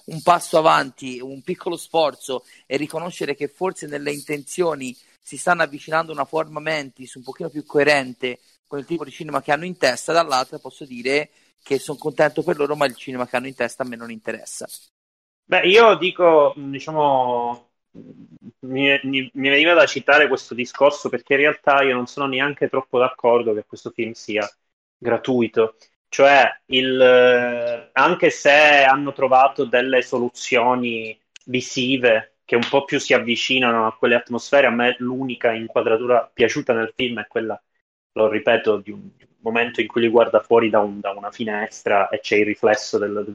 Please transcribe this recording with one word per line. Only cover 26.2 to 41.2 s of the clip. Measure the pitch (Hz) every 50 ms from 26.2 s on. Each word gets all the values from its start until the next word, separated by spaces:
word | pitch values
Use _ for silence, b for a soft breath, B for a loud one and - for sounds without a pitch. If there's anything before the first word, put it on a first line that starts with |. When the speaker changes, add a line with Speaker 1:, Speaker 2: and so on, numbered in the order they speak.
| 139 139 143 139 123 - - - _ -
Speaker 2:
il, | 131 127 131 131 127 131
eh, | 127 127 127 123 123 123 123 123 123 123 120 120 120 120 120 117 - -
anche | _ 127 139 160 180 170 180 156
se | - - - 147 143 151 151 147 147 143 135
hanno | 131 135 143 143 139 131
trovato | - 135 127 131 131 131 139 - - 139
delle | 117 127 123 127 131 131 127 123
soluzioni | - 139 123 120 123 - - - - 127 120 117 123 127 127 123 120 113 113 113 110 110 - _ _ _ - -
visive | - 123 127 123 - - 135 123 127 135 127 123 120 110 110 - - _ _ _
che | - 131
un | 120 120 -
po' | - 139 135
più | - 147 139
si | - - 135
avvicinano | 120 113 117 117 113 - - 131 131 127 120 117 113 110 110
a | - -
quelle | - 120 120
atmosfere, | 120 - - 120 117 - - 139 143 135 120
a |
me | 117 120 120 123 123 -
l'unica | 123 123 127 131 135 127 120 - - 120 113
inquadratura | 113 113 113 - 123 107 117 113 110 123 120 123 - - -
piaciuta | _ - 117 110 - 147 - - 120
nel | 113 113 110 -
film | - 127 120 120 107
è | 107
quella, | - - 117 113 110 104 - _ _ _ _ _ _ _ _ _ _
lo | _ 110 110 104
ripeto, | 104 104 - 123 113 113 - 110 104 101
di | - 104
un | 101 101 98 98 - _ _ _ _ _
momento | - 113 113 117 120 120 117 -
in | 120 -
cui | - 120
lui | 117 113
guarda | 110 120 117 - - 107
fuori | - - 117 117 117 110
da | 107 107
un, | 104 104 101 101
da | 101 98
una | 98 101